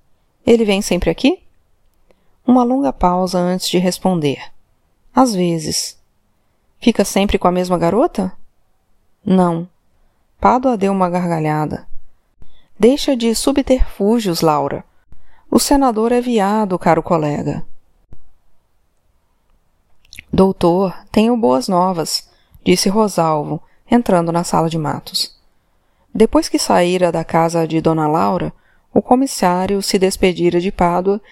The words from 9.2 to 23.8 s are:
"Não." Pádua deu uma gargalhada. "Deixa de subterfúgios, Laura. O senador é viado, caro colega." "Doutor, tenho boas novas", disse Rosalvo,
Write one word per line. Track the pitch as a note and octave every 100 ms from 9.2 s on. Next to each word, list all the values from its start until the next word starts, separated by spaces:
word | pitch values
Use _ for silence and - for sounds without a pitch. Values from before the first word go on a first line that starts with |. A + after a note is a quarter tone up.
"Não." | G3 F#3 F3+ E3 F3+ _ _ _ _ _ _ -
Pádua | G3 A#3+ C4 A3+
deu | G3
uma | G3 F3+
gargalhada. | F3+ F3 E3 D#3 D3+ D3+ - - - - - _ _ - - - -
"Deixa | A3 C#4+ - B3+
de | A#3
subterfúgios, | A3 - C#4 C4+ C4 - - G3+ A#3 G#3 E3
Laura. | D#3+ D3+ C#3 D3 - _ _ - - - -
O | A#3+
senador | - C#4 C4+ G#3+ A#3
é | B3
viado, | B3 A3+ F#3+ G#3+ G#3 F3+
caro | F3+ D#3+
colega." | - E3 D3+ D3 C#3+ E3+ - - _ _ _ - - - _ - _ _ _ _ _ _ _ _ _ _ _ _ _ - _ - -
"Doutor, | - F#3+ F#3+ F3 F3 G3 - -
tenho | - A3 A#3+
boas | B3 C4 B3
novas", | F3+ F#3 F3 D3+ - - _ _ -
disse | - F3+ G3+
Rosalvo, | G3+ G#3+ F3+ D#3+ D#3 D3+ D3+ - _